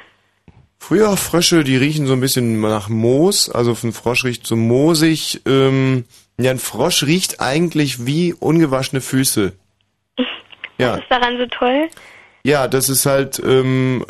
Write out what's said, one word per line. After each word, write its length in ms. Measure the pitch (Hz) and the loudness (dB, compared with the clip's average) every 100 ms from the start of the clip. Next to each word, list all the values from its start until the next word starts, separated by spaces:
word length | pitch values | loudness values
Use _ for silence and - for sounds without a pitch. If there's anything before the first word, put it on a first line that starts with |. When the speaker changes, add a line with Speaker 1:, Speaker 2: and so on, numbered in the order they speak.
| - _ _ _ - - _ _ | -20 _ _ _ -20 -20 _ _
Speaker 1:
Früher 380 | - 170 214 190 | -2 2 2 0
Frösche, 480 | - 165 175 170 | 0 0 2 2
die 120 | 135 131 | 2 2
riechen 300 | 139 156 135 | 2 0 0
so 60 | |
ein 80 | 131 | 0
bisschen 400 | 131 131 120 110 | 0 0 0 0
nach 280 | 107 107 101 | 0 -2 -2
Moos. 600 | 113 113 131 180 196 - | 0 2 4 2 2 -2
Also 260 | 117 120 110 | 0 0 -2
ein 100 | 117 | -6
Frosch 320 | 104 117 123 | -4 -2 -2
riecht 220 | 127 120 - | -4 -6 -4
so 100 | 113 | 0
moosig. 840 | 113 127 151 165 160 156 - - - | 2 2 2 4 2 0 -4 -6 0
Ähm, 580 | 135 135 135 131 127 123 - _ - | 2 4 2 0 0 -4 -16 _ -2
ja, 140 | 127 | -2
ein 80 | 127 | -2
Frosch 460 | - 104 160 - | -6 -2 0 0
riecht 360 | 139 180 - - | 0 0 -2 -4
eigentlich 640 | 127 147 170 156 143 123 120 | -2 0 0 0 -2 -2 -4
wie 280 | 151 175 | -2 -2
ungewaschene 680 | - 127 165 156 131 127 135 | -2 0 2 2 0 -2 -6
Füße. 520 | - 131 131 - 190 - _ _ _ _ _ - | -2 -2 0 0 -2 -4 _ _ _ _ _ -6
Speaker 2:
<laughs> 80 | 254 - - - - - | -6 -8 -18 -20 -14 -4
Speaker 1:
Ja. 180 | - | -2
Speaker 2:
Was 40 | 196 | -2
ist 80 | - | -2
daran 280 | 254 240 247 | -2 0 -2
so 80 | 240 | -6
toll? 420 | - 247 269 320 - - - - _ | -2 0 0 -2 -6 -20 -20 -20 _
Speaker 1:
Ja, 240 | 131 143 127 | 0 0 2
das 220 | 135 131 | 0 0
ist 180 | 131 143 | 0 2
halt, 320 | 135 135 - - | 0 0 -4 2
ähm, 580 | 131 131 131 131 127 | 2 4 2 0 -2